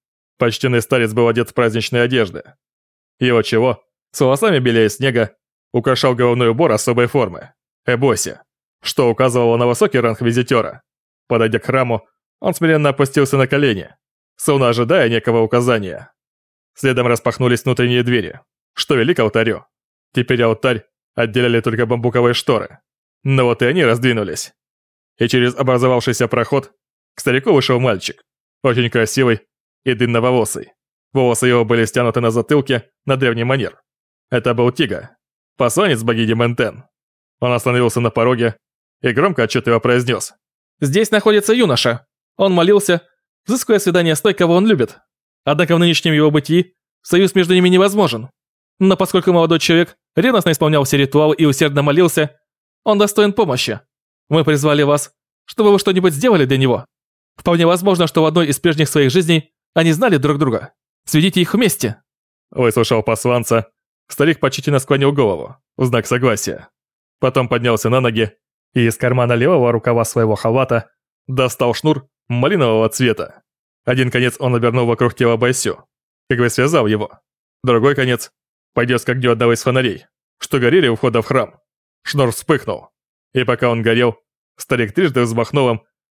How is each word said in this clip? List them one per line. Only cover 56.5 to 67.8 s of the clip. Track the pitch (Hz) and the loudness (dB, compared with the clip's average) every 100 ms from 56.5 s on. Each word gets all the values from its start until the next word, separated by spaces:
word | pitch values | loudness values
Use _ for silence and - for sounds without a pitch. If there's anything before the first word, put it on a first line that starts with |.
| 135 | 2
него. | 135 117 - _ _ _ _ - | 0 0 -6 _ _ _ _ -8
Вполне | - 170 165 | -2 2 2
возможно, | 175 190 180 165 | 2 0 0 0
что | - | 2
в | 156 | 2
одной | 165 160 | 2 0
из | 135 | 0
прежних | 175 156 151 | 0 0 0
своих | 151 135 | 2 2
жизней | 165 165 160 - _ _ - | 2 2 0 -2 _ _ 0
они | 165 | 0
знали | 156 220 160 | 2 2 2
друг | 143 143 | 0 0
друга. | 147 110 - _ _ _ - | 0 -2 -6 _ _ _ -4
Сведите | 156 185 185 | 0 2 0
их | 170 | 0
вместе». | 202 233 - 110 - _ _ _ _ _ | 0 0 -2 -6 -8 _ _ _ _ _
Выслушав | - 123 117 113 117 | -2 0 0 0 0
посланца, | 107 113 123 123 117 117 110 _ _ _ _ | 0 -2 -2 -2 0 -2 -2 _ _ _ _
старик | - 147 151 | -2 0 0
почтительно | 139 131 147 139 | -2 -4 -2 -2
склонил | - 139 139 | 0 0 0
голову | 143 113 87 55 - _ - | 2 0 -2 -8 -16 _ -4
в | 131 | -2
знак | 117 - | -2 -2
согласия. | 120 127 107 - - - _ _ _ _ _ | 0 0 -2 -4 -10 -14 _ _ _ _ _
Потом | 131 131 123 | -2 -2 -2
поднялся | 120 120 113 | -2 0 0